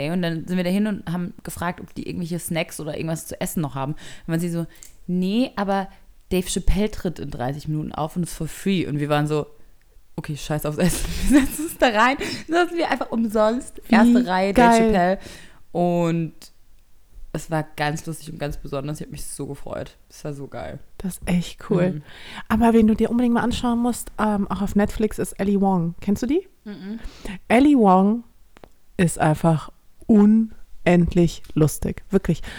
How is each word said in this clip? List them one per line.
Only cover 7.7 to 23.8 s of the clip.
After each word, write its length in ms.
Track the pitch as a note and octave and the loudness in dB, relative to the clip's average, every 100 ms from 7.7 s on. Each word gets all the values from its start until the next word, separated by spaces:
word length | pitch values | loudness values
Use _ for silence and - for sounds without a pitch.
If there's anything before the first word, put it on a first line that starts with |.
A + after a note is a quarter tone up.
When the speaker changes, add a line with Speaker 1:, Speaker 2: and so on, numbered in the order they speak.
| D3+ D#3 | -6 -6
Speaker 1:
auf 240 | - D#3+ F3+ | -6 -6 -4
und 80 | |
ist 100 | E3 | -6
for 140 | - D#3 | -6 -10
free.“ 400 | - F#3+ F#3+ - | -6 -2 0 0
Und 120 | C#3+ | -2
wir 100 | D3 | 0
waren 180 | D3 D3 | 0 0
so, 180 | D3+ D3 - - - _ - - - | -2 -4 -12 -20 -20 _ -20 -18 -12
„Okay, 220 | - C#3+ | -8 -8
scheiß 280 | - D3+ D3 | -4 -4 -2
aufs 120 | D3+ | 0
Essen.“ 280 | F3 - - - | 2 2 -2 -2
<laughs> 120 | G3+ | 4
Wir 120 | C#4 | 4
setzen 240 | C4+ - D#4+ | 4 -2 -6
uns 120 | - | 0
da 100 | C4+ | 2
rein. 280 | G#3 B3 D4 - - - | 4 2 2 -4 -8 -2
Dann 180 | E4 E4+ | 0 0
saßen 120 | E4+ | 0
wir 120 | D#4 | -2
einfach 220 | B3+ C4 | -2 -4
umsonst. 680 | A#3 A3+ G#3+ G#3+ A#3+ - - - | -2 0 2 2 0 -6 -8 2
Speaker 2:
Wie 40 | |
Speaker 1:
Erste 320 | G#3 A#3 A#3+ B3 | 6 8 6 4
Reihe, 280 | F#3 G3 | 0 2
Dave 160 | G3+ A#3 | 6 6
Speaker 2:
geil. 100 | A#3 A3 | 8 6
Speaker 1:
Chappelle. 260 | G3+ F3 G3 - - - - - | 4 2 0 -6 -16 -20 -20 -8
Und 640 | E3+ F3 F3 E3+ E3 D#3+ - - - - - - - - - - | -2 0 2 0 0 -4 -8 -20 -20 -20 -20 -20 -20 -20 -16 -10
es 180 | - - | -10 -6
war 120 | D#3+ D3+ - | -6 -4 -4
ganz 300 | D3 D#3 - | -4 -4 -8
lustig 260 | D#3 - | -12 -12
und 80 | D#3+ | -8
ganz 180 | D3 D3 | -8 -8
besonders. 420 | D3+ C#3 C#3+ D3+ | -8 -8 -6 -8
Ich 60 | - | -10
hab 60 | |
mich 140 | C#3+ - | -12 -10
so 200 | - C#3+ | -10 -10
gefreut. 500 | C#3 - - C#3+ - _ | -10 -10 -8 -10 -14 _
Es 140 | - | -14
war 100 | D3+ | -12
so 140 | C#3 C#3 | -10 -12
geil. 320 | - - C#3+ - - | -12 -12 -12 -14 -10
Speaker 2:
Das 180 | F#3+ - | -10 -8
ist 40 | - | -2
echt 420 | F3 - - - | -2 -2 -8 -2
cool. 220 | F#3+ F#3 | 0 0
Speaker 1:
Mhm. 100 | D#3 - - - - - | -2 -10 -18 -16 -10 -2
Speaker 2:
Aber 240 | - A#3 | 2 6
wen 140 | A3+ G#3+ | 6 6
du 80 | A3 | 4
dir 140 | G#3 | 2
unbedingt 240 | A#3+ B3 A#3 | 2 2 2
mal 60 | |
anschauen 360 | A#3 A#3+ B3 | 0 0 0
musst, 320 | A#3 | 0